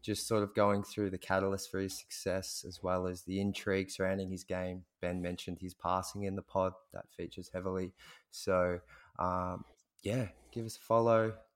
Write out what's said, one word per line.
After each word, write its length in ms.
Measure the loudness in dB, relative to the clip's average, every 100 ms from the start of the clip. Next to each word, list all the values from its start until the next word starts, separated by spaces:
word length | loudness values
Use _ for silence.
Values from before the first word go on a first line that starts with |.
just 260 | -4 -4 0
sort 160 | 2
of 100 | 2
going 300 | 4 4 4
through 260 | 0 -2 -2
the 80 | -2
catalyst 540 | 0 2 4 0 -4
for 80 | -4
his 180 | -4 -6
success 680 | -12 -6 -2 -2 -2 -8 -10
as 160 | -6
well 240 | 0 0 0
as 140 | -4
the 160 | -4 0
intrigue 500 | 0 0 0 0 0
surrounding 400 | 0 0 0 -2
his 140 | -6
game. 400 | -4 -4 -4 -6 -12 _
Ben 200 | -4 -2
mentioned 380 | -4 -4 -8 -8
his 120 | -10
passing 500 | -6 0 0 0 -6
in 120 | -4 -4
the 60 |
pod. 320 | -2 2 2 0 _
That 160 | -16 -16 -10
features 340 | -10 -10 -8
heavily. 400 | -6 -2 -2 -4 -8 -20 -20 _
So, 500 | -10 2 4 4 2 -6 -20 -20 -2
um, 440 | 0 0 -2 -6 -10 -20 _ _
yeah, 240 | -4 -2 -4 -8 -12
give 140 | -8 -8
us 100 | -10
a 40 |
follow. 520 | 2 4 8 6 6 0 -16